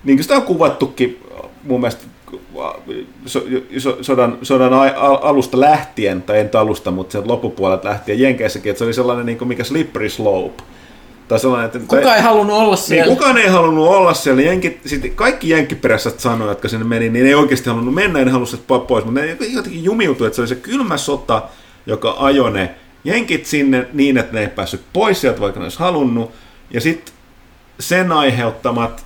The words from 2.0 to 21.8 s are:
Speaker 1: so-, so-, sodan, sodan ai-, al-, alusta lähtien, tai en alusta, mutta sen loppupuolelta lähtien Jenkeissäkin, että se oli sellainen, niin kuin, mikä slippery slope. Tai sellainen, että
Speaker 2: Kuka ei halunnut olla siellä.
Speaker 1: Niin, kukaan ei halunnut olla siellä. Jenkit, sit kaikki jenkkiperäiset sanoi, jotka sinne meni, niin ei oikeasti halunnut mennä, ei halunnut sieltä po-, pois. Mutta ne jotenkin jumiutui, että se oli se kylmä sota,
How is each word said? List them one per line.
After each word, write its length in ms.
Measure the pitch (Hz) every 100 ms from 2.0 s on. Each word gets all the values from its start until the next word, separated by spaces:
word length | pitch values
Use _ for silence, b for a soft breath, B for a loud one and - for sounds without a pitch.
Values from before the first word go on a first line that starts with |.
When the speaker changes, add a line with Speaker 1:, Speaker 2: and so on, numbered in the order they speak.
| - - - 90 - 76 73 - - 107 - - 127
Speaker 1:
so-, 180 | 131 123 127 - 120
so-, 200 | 131 120
sodan, 380 | 127 123 120 117
sodan 300 | - 135 127
ai-, 200 | 131 135 -
al-, 220 | 139 135
alusta 380 | 151 143 127 127
lähtien, 640 | 143 151 - - 101 92
tai 160 | - 107
en 100 | 107 113
alusta, 320 | 107 107 98
mutta 220 | 92 95
sen 160 | 104 104
loppupuolelta 600 | 120 - - 95 92 101
lähtien 320 | 104 - 107
Jenkeissäkin, 500 | 131 123 110 104 104
että 80 | 101
se 60 |
oli 80 | 117
sellainen, 320 | 113 123 120 117
niin 120 | 117
kuin, 100 | 123
mikä 160 | 123
slippery 440 | 117 156 156 104 107
slope. 520 | - 110 95 82 - - B B B B B -
Tai 100 | 110
sellainen, 260 | 131 120 113
että 120 | 123
Speaker 2:
Kuka 360 | - 269 269 220
ei 60 |
halunnut 340 | 233 214 208 208
olla 200 | 220 185
siellä. 300 | - 165 170
Speaker 1:
Niin, 100 | 254
kukaan 200 | 277 247
ei 100 | 202
halunnut 400 | 185 165 156 160
olla 260 | 196 175
siellä. 280 | - 147 131
Jenkit, 380 | 151 185 175 - 135
sit 260 | 143 127
kaikki 340 | - 233 - 160
jenkkiperäiset 720 | 160 139 - 127 110 117 -
sanoi, 280 | 120 117 107
jotka 200 | 98 107
sinne 160 | 113
meni, 260 | 113 117 113
niin 160 | 117 131
ei 80 |
oikeasti 360 | 143 139 127 127
halunnut 240 | 113 120
mennä, 240 | 156 202 156
ei 60 |
halunnut 240 | 127 131 117
sieltä 160 | - -
po-, 120 | 127 127
pois. 180 | 117
Mutta 160 | 110 131
ne 60 | 156 170 226
jotenkin 300 | 247 190 170
jumiutui, 420 | 170 220 185 131 113
että 80 | 117
se 60 |
oli 60 | 120
se 60 |
kylmä 420 | 127 - 269 226 147
sota, 460 | - 135 - 110 - B B B